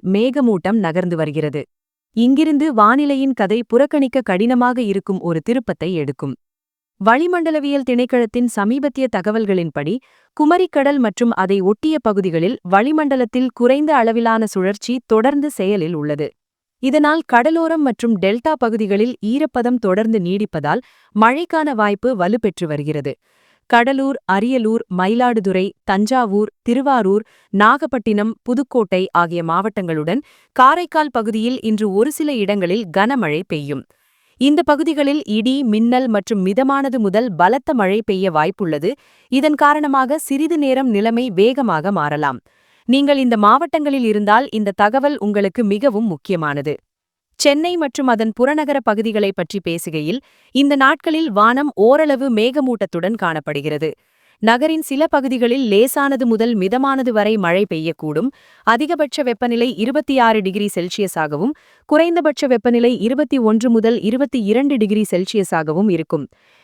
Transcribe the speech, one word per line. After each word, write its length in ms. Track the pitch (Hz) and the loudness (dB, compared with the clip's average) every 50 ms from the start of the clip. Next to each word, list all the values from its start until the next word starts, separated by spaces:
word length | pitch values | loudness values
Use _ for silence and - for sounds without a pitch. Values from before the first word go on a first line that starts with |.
| - | -2
மேகமூட்டம் 720 | 185 190 202 233 269 240 294 254 233 202 160 - 185 226 226 | -2 0 0 0 0 0 0 0 2 0 0 0 -2 0 0
நகர்ந்து 380 | 185 165 156 185 180 175 170 | 0 0 -2 -2 -2 -2 -2
வருகிறது. 460 | 160 156 156 139 160 151 147 143 143 - - _ _ _ _ _ _ _ _ _ | -2 -4 -2 -2 -4 -4 -4 -6 -8 -10 -10 _ _ _ _ _ _ _ _ _
இங்கிருந்து 500 | 220 233 254 277 294 320 311 294 269 302 320 247 | 0 2 4 4 4 2 2 2 2 0 2 4
வானிலையின் 600 | 214 208 214 262 285 294 285 277 262 269 269 247 | 4 6 6 6 4 2 0 0 0 0 -2 0
கதை 240 | - 202 180 214 240 247 - | -2 0 0 0 -2 -2 2
புறக்கணிக்க 520 | 226 247 285 294 320 294 269 233 - 262 | 2 2 2 2 2 0 0 0 -2 -4
கடினமாக 580 | 226 - 185 180 226 240 254 240 247 247 240 254 | -2 0 0 0 0 2 2 2 2 0 0 -2
இருக்கும் 380 | 233 202 190 196 - - 190 180 | -2 -2 -2 -4 -4 -4 -6 -4
ஒரு 200 | - 170 165 160 | -2 -2 -4 -2
திருப்பத்தை 500 | - 220 240 269 - - 160 - 156 180 185 | -2 -2 -2 -2 -2 -6 -6 -6 -6 -4 -4
எடுக்கும். 400 | 160 143 139 139 - 147 135 - - _ _ _ _ _ _ _ _ _ _ _ _ | -4 -4 -6 -6 -8 -8 -10 -10 -12 _ _ _ _ _ _ _ _ _ _ _ _
வளிமண்டலவியல் 840 | 190 220 233 285 339 359 359 349 311 320 311 302 277 285 285 277 247 262 | 2 2 2 4 2 0 0 0 0 0 -2 -2 -2 -2 -2 -2 0 0
திணைக்களத்தின் 600 | 247 247 254 240 262 240 233 220 - 240 247 233 | 0 0 0 0 0 0 0 0 0 -2 -2 0
சமீபத்திய 580 | - 214 202 214 254 277 294 285 - 269 262 233 | 0 0 0 0 0 0 -2 -4 -2 -2 -4 -2
தகவல்களின்படி, 840 | - 214 208 214 214 226 220 202 190 180 170 156 - 147 143 156 226 262 - _ _ _ _ _ _ | -2 -4 -2 -2 -2 -2 0 0 0 0 -2 -4 -6 -6 -6 -4 -6 -6 -8 _ _ _ _ _ _
குமரிக்கடல் 640 | - 302 302 349 370 370 330 - 294 269 277 294 269 | 0 2 4 4 2 2 0 0 0 2 2 2 2
மற்றும் 340 | 240 208 - - 247 233 - | 0 -2 0 0 0 0 0
அதை 220 | - 190 190 202 196 | 0 0 0 0 0
ஒட்டிய 360 | 180 196 214 - - 311 311 285 | 2 0 0 0 -2 -2 -2 0
பகுதிகளில் 580 | - 226 196 202 185 180 160 160 165 208 262 - - 175 | 0 0 0 0 -2 -2 -2 0 0 -2 -2 -6 -2 0
வளிமண்டலத்தில் 800 | 190 196 240 285 311 311 302 269 269 254 247 226 - 254 262 247 - | 2 2 2 2 0 0 0 0 0 0 -2 -2 -2 -2 -2 -2 -2
குறைந்த 360 | - 240 247 269 294 302 311 302 | 0 2 2 2 2 2 2 2
அளவிலான 480 | 254 226 226 226 233 233 226 226 226 220 | 2 2 2 0 0 0 0 0 0 -2
சுழற்சி 500 | 202 - 196 185 196 208 - - - 247 262 - | -2 -2 -2 -2 -2 -2 -4 -6 -6 -6 -6 -2
தொடர்ந்து 440 | - 220 220 220 269 285 285 285 294 | 0 2 2 2 2 0 0 -2 -4
செயலில் 460 | - - 185 196 208 196 156 170 175 | -4 -4 -2 0 0 0 -2 -4 -4
உள்ளது. 320 | 151 147 151 147 147 147 - - _ _ _ _ _ _ _ _ _ | -4 -4 -4 -4 -4 -6 -8 -10 _ _ _ _ _ _ _ _ _
இதனால் 400 | 247 269 269 302 294 294 311 330 - | -2 0 2 4 4 2 2 0 0
கடலோரம் 580 | - 247 233 247 320 320 330 330 320 330 311 285 | 2 2 2 4 2 2 0 0 0 0 0 0
மற்றும் 300 | 254 208 - 240 233 220 180 | -2 -2 -2 -2 -2 0 2
டெல்டா 340 | 190 196 220 240 - 311 311 - | 2 0 0 0 -2 -2 -2 0
பகுதிகளில் 560 | 247 226 226 214 220 190 196 202 226 247 - - 196 | 0 -2 0 -2 0 0 0 0 0 -2 -2 -4 -4
ஈரப்பதம் 520 | 214 247 285 311 - - 247 226 247 254 240 | -4 -2 -2 -2 -2 -2 -2 -2 0 -2 0
தொடர்ந்து 400 | - 190 185 208 220 226 226 202 | 0 0 0 0 0 0 0 0
நீடிப்பதால் 640 | 175 175 190 202 214 - - 156 139 147 180 254 - _ _ _ _ _ - | 0 -2 -2 -2 -4 -4 -6 -4 -2 -2 -2 -2 -4 _ _ _ _ _ 2
மழைக்கான 580 | 208 220 233 262 320 349 - 339 320 311 302 254 | 2 4 4 2 0 -4 -4 -2 -2 -2 -2 0
வாய்ப்பு 360 | 214 208 208 202 - - 254 254 | 0 0 0 0 -2 -2 -2 0
வலுப்பெற்று 500 | 185 175 185 233 226 - 196 - - 180 | 0 0 0 0 0 -2 -4 -2 -4 -6
வருகிறது. 460 | 151 147 147 143 151 151 147 131 143 - - _ _ _ _ _ _ _ _ _ - | -4 -4 -4 -4 -4 -4 -4 -6 -6 -10 -10 _ _ _ _ _ _ _ _ _ 2
கடலூர், 480 | 240 233 240 262 277 269 269 269 269 - - - | 2 2 2 2 0 0 -2 -2 -4 -4 -4 -2
அரியலூர், 500 | 190 196 220 247 262 247 214 214 226 226 - - 185 | 0 0 0 0 0 0 0 0 0 -2 -2 -4 -4
மயிலாடுதுறை, 680 | 180 185 196 233 240 247 247 233 220 185 196 185 185 190 196 - _ _ | -2 0 0 2 2 2 2 2 0 0 0 0 0 -2 -2 -6 _ _
தஞ்சாவூர், 640 | - 190 196 214 - 262 254 233 196 196 208 214 - - _ | -2 0 0 0 2 2 0 0 2 0 0 0 -2 -6 _
திருவாரூர், 640 | _ 240 240 277 262 285 269 240 208 190 196 214 - - _ _ _ _ | _ -2 0 0 2 2 2 2 2 2 0 0 -2 -6 _ _ _ _
நாகப்பட்டினம், 800 | - 196 208 226 262 285 311 285 269 240 - 226 208 202 208 226 214 - | 2 4 6 6 4 4 0 -4 -4 -4 -2 -2 -2 0 -2 -4 -6 -8
புதுக்கோட்டை 600 | _ 240 247 269 269 - - 240 208 - 190 185 190 - | _ -4 -2 -2 -2 0 0 -2 0 0 0 -2 -2 0
ஆகிய 280 | - 170 170 165 175 170 | 0 0 0 0 -2 -4
மாவட்டங்களுடன் 800 | 165 160 165 185 196 220 - 214 185 165 160 156 151 165 202 285 - _ _ _ _ _ _ | -2 -2 -2 -2 -2 -2 -4 -4 -4 -4 -4 -4 -2 -2 -4 -4 -4 _ _ _ _ _ _
காரைக்கால் 560 | - 254 269 320 349 349 - - 311 302 285 | 6 6 6 6 2 -2 -2 -2 -2 -2 0
பகுதியில் 460 | - 233 214 233 214 220 220 240 262 - | -2 -4 -4 -2 -4 -2 -2 -2 -4 -4
இன்று 240 | - 220 214 196 214 202 | -2 -2 -2 0 -2 0
ஒரு 200 | 185 202 240 302 | 2 0 0 0
சில 220 | - - 311 294 277 | 0 -2 -4 -2 -2
இடங்களில் 500 | 220 196 190 208 202 180 170 190 233 214 165 | -2 -2 -2 0 -2 -2 -2 -2 -4 -4 -4
கனமழை 500 | 156 190 208 240 277 247 190 151 147 165 185 | -4 -4 -2 -2 -2 -2 -2 -2 -4 -6 -6
பெய்யும். 380 | - 170 151 143 143 143 131 - _ _ _ _ _ _ _ _ _ _ _ | -6 -8 -8 -6 -8 -10 -10 -10 _ _ _ _ _ _ _ _ _ _ _
இந்த 200 | 254 285 302 339 | 2 2 2 2
பகுதிகளில் 600 | 277 302 294 277 320 330 285 302 277 277 285 302 - | 2 2 0 0 0 -2 0 0 0 0 0 -2 -2
இடி, 300 | - 214 220 214 254 262 285 269 | -2 -2 -2 0 0 -2 0 0
மின்னல் 440 | 220 208 220 233 233 247 254 262 247 | 0 0 2 2 2 2 0 0 0
மற்றும் 340 | 214 202 - - 226 196 | -2 -2 -2 -2 -2 -2
மிதமானது 560 | 185 190 202 247 269 269 277 277 269 269 247 247 | 0 0 0 0 0 0 0 0 -2 -2 -2 -2
முதல் 300 | 208 190 180 220 254 233 170 | 0 0 0 0 -2 -2 0
பலத்த 340 | 156 175 196 254 262 - - 294 | 2 2 2 2 0 -2 -2 0
மழை 260 | 233 196 185 202 226 | 0 2 2 0 0
பெய்ய 300 | 214 - 190 185 196 185 | -2 -2 -2 0 -2 0
வாய்ப்புள்ளது. 600 | 160 151 156 185 - - 196 160 151 143 160 214 285 - _ _ _ _ _ _ | 0 0 0 0 -2 -4 -4 -4 -2 -2 -2 -4 -4 -6 _ _ _ _ _ _
இதன் 220 | 247 269 285 302 302 | -2 0 2 2 2
காரணமாக 640 | - 294 285 294 302 302 277 277 269 262 240 302 320 | 2 2 2 2 2 0 0 0 0 0 0 -2 -4
சிறிது 400 | - - 277 277 311 311 339 302 | -4 -4 -4 -2 -2 -2 0 0
நேரம் 320 | 294 262 254 262 269 247 | 0 0 0 0 0 0
நிலைமை 340 | 208 202 214 226 233 233 254 247 | 0 0 0 0 0 -2 -2 -2
வேகமாக 600 | 175 180 208 247 254 277 254 214 165 156 151 202 | 2 2 2 2 2 2 0 0 0 -2 -2 -2
மாறலாம். 460 | 202 170 147 147 151 147 147 139 127 107 - _ _ _ _ _ _ _ _ - | -2 -2 -2 -2 -2 -2 -2 -2 -4 -6 -12 _ _ _ _ _ _ _ _ 0
நீங்கள் 300 | 254 277 285 294 285 269 | 2 2 4 2 2 2
இந்த 180 | 262 240 226 | 2 2 2
மாவட்டங்களில் 680 | 214 208 208 240 285 339 294 - 311 294 294 277 269 240 | 4 6 6 6 4 2 -2 -2 -2 -2 -2 -2 0 0
இருந்தால் 420 | 220 208 208 208 208 214 240 285 - | 0 0 0 2 2 2 2 2 0
இந்த 260 | - 220 208 202 190 | -4 -2 -2 -2 0
தகவல் 400 | - 208 214 240 269 269 285 294 - | 2 0 2 2 0 0 0 -2 -2
உங்களுக்கு 440 | 196 208 202 208 196 190 - 240 226 | -2 -2 0 0 0 0 -2 -2 0
மிகவும் 420 | 196 202 208 262 269 196 214 233 | 0 0 0 0 0 0 0 -2
முக்கியமானது. 680 | 208 160 - - - 185 165 156 147 143 143 135 151 143 - _ _ _ _ _ _ _ _ _ _ _ - | -2 -4 -6 -4 -4 -4 -2 -2 -4 -4 -4 -4 -6 -8 -8 _ _ _ _ _ _ _ _ _ _ _ 2
சென்னை 320 | - 285 285 302 330 359 359 | 2 2 2 2 0 -2 -2
மற்றும் 320 | 339 302 262 - 302 269 254 | -2 -4 -4 -4 -2 0 0
அதன் 240 | 226 214 220 220 | 0 0 0 -2
புறநகர 460 | - - 247 277 302 311 294 294 277 269 | 0 0 0 0 0 0 -2 -2 -2 -2
பகுதிகளை 480 | - 233 208 220 214 226 208 214 208 196 | -2 -2 -2 -2 -2 -2 -2 0 -2 -2
பற்றி 280 | 190 190 170 - - 190 | -2 -4 -8 -6 -8 -8
பேசுகையில், 600 | - 170 165 170 - 175 156 156 151 160 220 277 - _ _ _ _ _ - | -6 -6 -6 -6 -6 -6 -6 -6 -4 -4 -6 -6 -10 _ _ _ _ _ -2
இந்த 200 | 262 285 285 294 | 0 2 2 2
நாட்களில் 520 | 269 262 269 320 - - 330 311 320 330 269 | 4 4 2 2 2 -2 -2 -2 0 -2 0
வானம் 380 | 190 202 214 226 247 277 294 285 - | 2 4 4 4 4 2 -2 -2 0
ஓரளவு 520 | 185 208 233 277 302 311 294 269 233 269 269 | 2 4 4 6 4 4 2 0 0 0 0
மேகமூட்டத்துடன் 840 | 226 208 220 262 254 302 262 254 233 - 202 - - 170 175 196 233 | 0 0 0 0 0 0 -2 -2 -2 -4 -4 -6 -4 -4 -4 -4 -4
காணப்படுகிறது. 720 | - 190 170 160 151 - 156 147 143 139 156 151 143 160 151 - - _ _ _ _ _ _ _ _ | -2 -2 -2 -2 -4 -6 -6 -6 -6 -4 -4 -4 -4 -4 -6 -6 -10 _ _ _ _ _ _ _ _
நகரின் 400 | 214 220 233 247 302 320 320 320 | 2 2 4 4 2 0 0 -4
சில 200 | 302 - 269 277 320 | -4 -4 -2 -2 0
பகுதிகளில் 580 | 330 320 285 254 262 262 233 240 233 247 277 254 214 | 0 0 0 0 -2 -2 0 0 0 0 0 0 2
லேசானது 560 | 196 208 247 262 - 294 277 277 269 226 262 | 4 4 4 2 2 -2 0 0 0 0 0
முதல் 280 | 233 220 208 226 240 233 | 0 2 2 0 0 0
மிதமானது 560 | 196 180 190 240 254 277 269 269 269 247 254 | 0 0 0 0 0 0 0 0 0 -2 0
வரை 220 | 220 214 202 214 220 | 0 2 2 2 0
மழை 260 | 208 185 170 175 190 208 | 0 2 2 2 2 0
பெய்யக்கூடும். 640 | - 170 160 156 165 - - 156 151 147 160 233 269 - _ _ _ _ _ _ | -2 -4 -4 -4 -6 -6 -6 -8 -4 -4 -2 -4 -4 -6 _ _ _ _ _ _
அதிகபட்ச 560 | 214 233 240 302 294 349 302 294 277 - 302 | 0 0 2 0 -2 -2 -2 -2 -2 -2 -2
வெப்பநிலை 460 | 269 247 226 - 247 247 233 233 240 262 180 | -2 -2 -2 -2 -2 -2 0 0 0 -2 -2
இருபத்தி 400 | 165 226 262 254 302 - - 269 254 | -2 -4 -2 -2 -2 -2 0 2 4
ஆறு 220 | 233 226 220 214 | 4 4 4 2
டிகிரி 280 | 185 190 185 208 208 202 | 0 -2 -4 -2 -4 -2
செல்சியஸாகவும், 840 | - 180 170 175 - - 196 180 - 170 156 147 147 147 196 277 302 - _ _ _ _ _ - | -2 -4 -6 -4 -4 -4 -4 -4 -2 -4 -4 -4 -2 -2 -2 -4 -4 -6 _ _ _ _ _ 2
குறைந்தபட்ச 580 | 302 311 330 349 339 349 294 302 - - 302 | 2 2 4 4 2 0 0 0 -2 0 0
வெப்பநிலை 460 | 247 254 226 - 240 240 240 240 247 247 165 | 0 0 0 2 0 2 2 2 2 0 0
இருபத்தி 380 | 196 226 269 285 302 - 285 262 | -2 -2 0 -2 -2 0 0 0
ஒன்று 320 | 226 214 220 220 240 254 | 2 2 2 2 2 2
முதல் 280 | 233 226 208 226 240 190 | 2 4 2 2 0 0
இருபத்தி 400 | 175 214 247 254 285 - - 247 | 0 -2 0 0 -2 -2 -2 -2
இரண்டு 340 | 202 196 220 254 285 285 285 | 0 0 2 2 2 0 0
டிகிரி 280 | 226 220 190 214 214 208 | 0 0 0 0 0 0
செல்சியஸாகவும் 840 | - 190 175 190 - - 208 180 - 185 165 156 156 151 180 214 214 | 0 -2 -2 -2 -2 -2 -2 -2 0 -2 -2 -2 -2 -2 0 0 2
இருக்கும். 360 | 175 160 156 - 165 151 127 - _ _ _ _ _ _ | 0 0 -2 -4 -6 -6 -6 -10 _ _ _ _ _ _